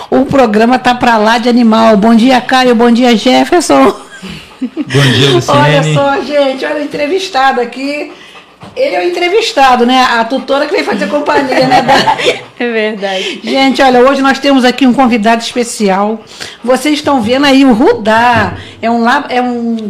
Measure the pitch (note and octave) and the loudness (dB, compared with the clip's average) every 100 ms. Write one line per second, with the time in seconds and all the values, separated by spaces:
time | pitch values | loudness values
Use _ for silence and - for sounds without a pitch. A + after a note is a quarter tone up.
0 | - B3+ C#4 C#4 A#3+ G#3 A#3 B3 B3 A#3+ | -4 -2 0 2 2 2 2 2 0 0
1 | B3 A3+ G#3 A#3 A#3+ A#3+ A3+ A3 A3+ G#3 | 0 2 2 0 2 2 4 4 4 4
2 | A3+ A#3 B3+ B3 A#3 C4 B3+ A#3 A#3+ A#3 | 4 4 4 2 2 0 2 2 2 2
3 | B3 A3+ B3+ B3+ C4+ F4 - C#4 C4+ - | 2 2 2 0 2 0 2 2 2 0
4 | - - F#3+ - - - B3 D#4+ D3+ C3 | -14 -20 -16 -18 -18 -10 -10 -8 -4 0
5 | C3+ A#2+ C#3 - - F#3+ D3 D3+ D#3 D3+ | 0 2 2 0 0 0 2 2 0 0
6 | C#4 C#4 B3 D4 C4+ C4 D4+ D4+ C#4+ C#4+ | 0 -2 -2 -2 -2 -2 -6 -6 -6 -6
7 | D4 F#4 - C4 C4+ A#3+ A#3 B3+ C#4 D4 | -4 -4 -4 0 0 0 -6 -6 -8 -8
8 | - - - - - _ - - C#4 F4+ | -10 -16 -20 -20 -20 _ -16 -4 -2 -2
9 | F4+ F4 F4 A4 A4+ D4 C4+ A#3 A#3+ C4 | -2 -2 0 0 0 2 2 4 2 2
10 | B3 A#3 A3+ C4+ - C#4 D4 F#4+ - G#3 | 2 0 -2 -4 -2 -4 -2 -4 -4 -4
11 | D4 D4 C#4+ C#4+ C4 B3+ C4 B3 B3 C#4 | -4 -4 -2 -2 0 0 2 0 2 0
12 | - - - - - - A#3+ A3 G#3+ G#3 | 0 -2 -2 -4 -10 -8 -4 -2 -4 -4
13 | G3 F#3+ F4+ G#3+ A3+ C4+ C4+ C4 C4+ B3 | -6 -6 -8 -8 -4 0 0 2 2 4
14 | C4 C#4 C4+ C4 C#4+ C4+ B3 B3 C4 A#3 | 2 2 0 0 0 2 2 2 2 2
15 | B3+ A#3+ A3 A3+ - B3 A#3+ - G3+ F#3 | 2 2 0 0 -4 -6 -6 -2 -2 0
16 | G#3 A3 - - - - A#3 B3+ C#4+ D4 | -2 -6 -12 -18 -18 -10 -2 -2 0 -2
17 | D4+ C4+ G#3 C4 C#4+ C4+ C4+ A3 E4+ A#4+ | -2 -2 0 0 2 4 4 4 2 2
18 | G#3+ A3 A#3+ A3+ F#3 - - - A3+ A#3 | 0 2 2 0 -2 -8 -16 -6 -4 0
19 | A#3 C#4+ C#4 B3 B3 A#3+ A#3 A3+ | 0 0 -2 -4 -2 -4 -4 -6